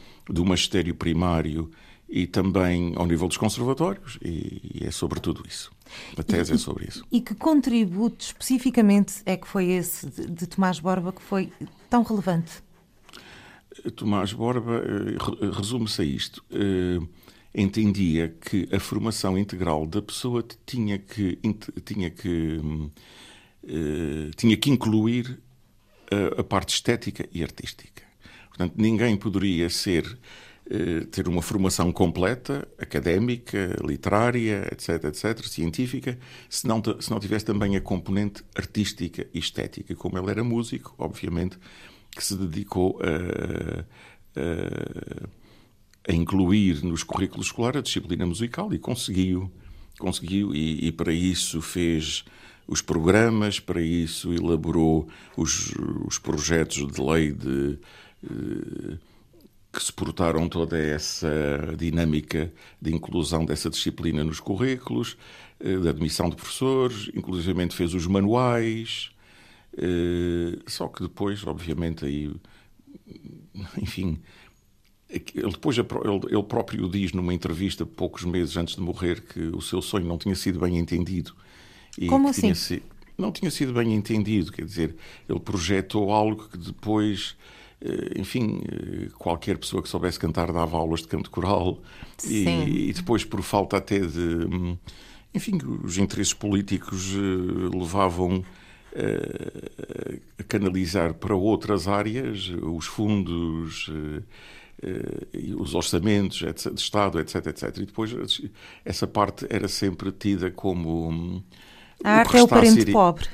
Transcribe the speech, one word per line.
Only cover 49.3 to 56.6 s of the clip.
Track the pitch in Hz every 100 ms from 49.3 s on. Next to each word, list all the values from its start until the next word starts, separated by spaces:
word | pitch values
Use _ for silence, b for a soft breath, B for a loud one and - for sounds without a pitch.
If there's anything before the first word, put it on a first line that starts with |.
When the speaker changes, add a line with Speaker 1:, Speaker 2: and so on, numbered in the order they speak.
| 92 95 b b b b -
Speaker 1:
conseguiu | 92 - 85 98 101 73
e, | 80 78 82
e |
para | 80 85
isso | 82 90 87 - 80
fez | 80 90 85 80 76 - b b b b -
os | -
programas, | - 85 80 101 113 110 104 101
para | - 90
isso | 82 85 82 - 92
elaborou | 85 85 82 82 82 80 80 78 B B -
os, | 82 - - - 71 - -
os | -
projetos | - 76 71 82